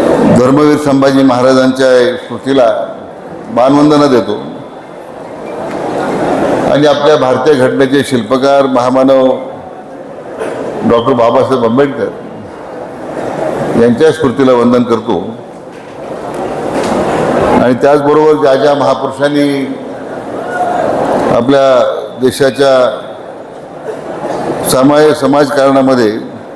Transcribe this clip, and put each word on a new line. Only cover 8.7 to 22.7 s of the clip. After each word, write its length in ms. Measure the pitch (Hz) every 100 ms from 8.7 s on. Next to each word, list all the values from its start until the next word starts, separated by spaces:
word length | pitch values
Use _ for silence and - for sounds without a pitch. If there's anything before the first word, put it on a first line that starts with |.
| 127 123 131 135 135 131 - - - - - - - - - - - - - - - 117
डॉक्टर 220 | 117 120
बाबासाहेब 520 | 123 117 131 - 127
आंबेडकर 460 | 113 123 143 127 98 - - - - - - - - - - - - - - - - -
यांच्या 300 | 117 113 156
स्मृतीला 400 | - 135 113 131
वंदन 300 | 120 120 123
करतो. 340 | 117 113 113 90 101 113 - - - - - - - - - - - - - - - - - - - - 104 120
आणि 100 | 123
त्याचबरोबर 580 | 123 139 147 139 151 156 151
ज्या 120 | 139
ज्या 200 | 135 147
महापुरुषांनी 760 | 139 131 135 135 - 143 147 143 139 131 123 - - - - - - - - - - - - - - - 110
आपल्या 300 | 120 139 135 127 110 - - -
देशाच्या 540 | 127 - 139 117 139